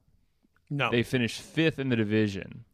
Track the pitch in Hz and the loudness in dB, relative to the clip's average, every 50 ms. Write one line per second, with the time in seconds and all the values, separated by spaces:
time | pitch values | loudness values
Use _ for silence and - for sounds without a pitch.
0 | _ _ _ _ _ _ _ _ _ _ _ _ _ - 147 139 127 113 117 120 | _ _ _ _ _ _ _ _ _ _ _ _ _ -8 -4 -2 0 2 2 0
1 | 110 - 135 127 117 110 - - - - - 147 165 160 151 - 135 131 120 113 | 0 0 0 0 0 -2 -4 -8 -14 -4 0 2 2 2 2 0 -2 0 2 2
2 | 110 104 107 110 107 101 98 92 - - - 120 - _ | 2 2 2 2 2 2 0 -6 -10 -12 -16 -18 -20 _